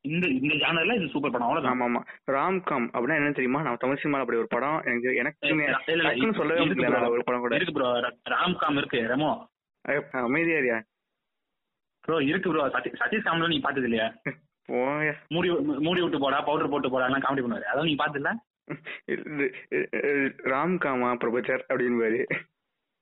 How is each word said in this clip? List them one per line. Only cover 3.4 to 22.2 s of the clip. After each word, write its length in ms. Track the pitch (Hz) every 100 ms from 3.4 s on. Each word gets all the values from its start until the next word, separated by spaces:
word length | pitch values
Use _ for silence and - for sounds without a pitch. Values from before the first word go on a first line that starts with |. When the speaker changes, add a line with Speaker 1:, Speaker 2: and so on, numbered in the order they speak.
| 127 139
Speaker 2:
நம்ம 160 | 151 117
தமிழ் 220 | 131 139
சினிமால 160 | 156 139
அப்படி 200 | 123 117
ஒரு 80 | 110
படம் 340 | 120 131 156
எனக்கு, 300 | 127 120 123
எனக்கு 340 | 117 131 156 143
Speaker 1:
இல்ல, 340 | 156 147 131 -
இல்ல, 280 | 165 156
Speaker 2:
டக்குன்னு 220 | 123 220 202
சொல்லவே 280 | 151 165
Speaker 1:
இருக்கு 200 | 160 135
Speaker 2:
முடியல. 140 | 123 120
Speaker 1:
ப்ரோ. 120 | 120
Speaker 2:
ஒரு 140 | 120
படம் 160 | 123 123
கூட. 140 | 120
Speaker 1:
இருக்கு 180 | 117 165
ப்ரோ. 280 | 147 127 123
ரா-, 160 | 120 - -
ராம்காம் 460 | - 170 180 160 143
இருக்கு, 220 | 135 127
ரெமோ. 460 | 113 127 151 113 - _ _ _ -
Speaker 2:
ஏய், 160 | 143 139
அமைதியா 480 | 131 120 143 170 160
இருயா. 240 | 127 117 110 _ _ _ _ _ _ _ _ _ _ _
Speaker 1:
ப்ரோ, 180 | - 160
இருக்கு 320 | 139 180 185
ப்ரோ. 160 | 160 139
சதீஷ், 300 | 127 - -
சதீஷ் 260 | 127 214
காமரா 240 | 190 165 165
நீங்க 140 | 151
பார்த்தது 260 | 139 139 123
இல்லையா? 260 | 113 110 - - 131 _ _ -
Speaker 2:
போங்க. 500 | 123 131 147 151 151 -
Speaker 1:
மூடி, 260 | 160 180 170
மூடி 380 | 147 139 156 185
விட்டு 180 | 170 156
போடா, 220 | 139 139
பவுடர் 280 | 147 151 151
போட்டு 220 | 139 135
போடா, 140 | 131
எல்லாம் 160 | 127 135
காமெடி 200 | 135 139
பண்ணுவாரு. 220 | 123 117
அதெல்லாம் 220 | 104 123
நீங்க 200 | 165 139
பார்த்தது 200 | 151 147
இல்ல? 80 | 151 226 _ _ - 151 - - -
Speaker 2:
இது, 240 | - -
இது, 240 | 147 139 - -
இது 640 | 143 - - 143 143 135 -
ராம்காமா 800 | 123 131 160 180 147 131 123 120
பிரபுச்சர் 380 | 127 120 110 131 -
அப்படின்பாரு. 560 | 131 123 120 113 117